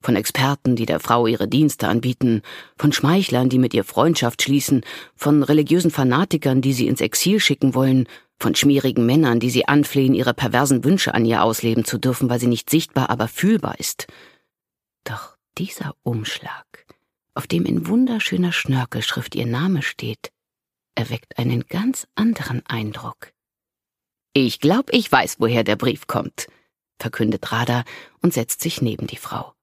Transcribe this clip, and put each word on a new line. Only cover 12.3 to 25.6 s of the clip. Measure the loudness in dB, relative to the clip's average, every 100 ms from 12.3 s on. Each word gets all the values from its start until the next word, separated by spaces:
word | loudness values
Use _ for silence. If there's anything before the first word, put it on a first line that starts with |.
| 2
sie | 0
nicht | 0 0
sichtbar, | 0 0 -2 0
aber | -2 -2
fühlbar | 0 2 2 0 -6
ist. | -8 -10 -14 -16 -20 _ _ _ _ _ _ _
Doch | -14 -12 -14 _ _ -10
dieser | -10 -8 -12 -8
Umschlag, | -6 -6 -6 -10 -12 -16 -18 -20 _ _ _ _ _ -14
auf | -4
dem | -2 0
in | -2 0
wunderschöner | 0 2 0 -2 0 0
Schnörkelschrift | -2 -2 -2 -2 -6 -6 -6 -8 -6
ihr | -4
Name | -2 -2 -2
steht, | -4 -8 -10 -10 -14 _ _ _ _ _ _ -8
erweckt | -6 -6 _ -6
einen | -2 -2 -4
ganz | -4 -2 -4 -8 -2
anderen | -2 -2 -4 -8 -6
Eindruck. | -6 -6 -8 -12 -14 -18 _ _ _ _ _ _ _ _ _ _
"Ich | 2 2 2
glaub, | 2 2 2
ich | -2 2
weiß, | 0 0 -2
woher | 0 0